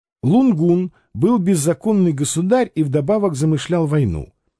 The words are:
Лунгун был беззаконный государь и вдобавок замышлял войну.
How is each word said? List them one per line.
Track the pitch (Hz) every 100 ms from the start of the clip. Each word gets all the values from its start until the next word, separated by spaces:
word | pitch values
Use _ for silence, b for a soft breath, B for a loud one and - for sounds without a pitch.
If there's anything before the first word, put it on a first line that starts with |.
| _ _
Лунгун | 131 226 269 160 170 175 180 - _
был | 107 180 240
беззаконный | 180 180 151 160 220 208 180
государь | 139 147 160 180 254 233
и | 160
вдобавок | 147 151 143 214 202 135
замышлял | 160 151 - 175 151
войну. | 151 113 78 - _ _ _